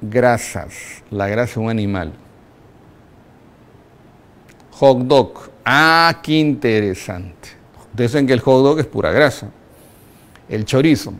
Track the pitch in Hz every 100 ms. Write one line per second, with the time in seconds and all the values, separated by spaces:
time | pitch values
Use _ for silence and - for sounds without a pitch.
0 | 107 113 123 117 - - - - - -
1 | - 104 98 107 120 - 113 113 101 95
2 | 82 - - _ _ _ - _ - -
3 | _ _ - _ _ _ _ - _ _
4 | _ _ _ _ - - - - 139 127
5 | 127 139 110 - - - - 135 160 165
6 | 165 160 - 156 151 131 120 110 104 92
7 | - 90 90 - - - - - - -
8 | 120 143 135 127 135 131 139 156 127 110
9 | 78 98 147 - 104 - _ - - -
10 | - - - - - 110 107 131 156 143
11 | -